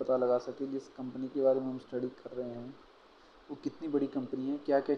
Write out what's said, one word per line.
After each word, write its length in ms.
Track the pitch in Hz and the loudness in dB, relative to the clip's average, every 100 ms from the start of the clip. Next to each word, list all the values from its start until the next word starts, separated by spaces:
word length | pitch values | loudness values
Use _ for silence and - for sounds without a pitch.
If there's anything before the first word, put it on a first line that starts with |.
पता 160 | 131 131 | 2 4
लगा 200 | 123 123 | 4 2
सकें 320 | 131 120 135 | 0 -6 -4
जिस 160 | 135 - - | -4 -8 -10
company 320 | 127 123 131 | -8 -6 -4
के 80 | 143 | 4
बारे 180 | 131 131 | 4 4
में 60 | 131 | 2
हम 120 | 127 - | -6 -4
study 220 | 123 127 | -4 -4
कर 280 | - - 123 | -6 -10 -8
रहे 120 | 123 | -6
हैं 260 | 120 123 139 - - - - - - - | -8 -10 -14 -20 -20 -20 -20 -20 -20 -14
वो 60 | 143 | -6
कितनी 240 | 147 - 160 | -6 -6 0
बड़ी 180 | 143 135 | 2 2
company 420 | 139 127 131 131 | -2 -4 -4 -2
है, 60 | 143 - | -2 2
क्या 140 | 139 | 2
क्या 160 | 139 | 4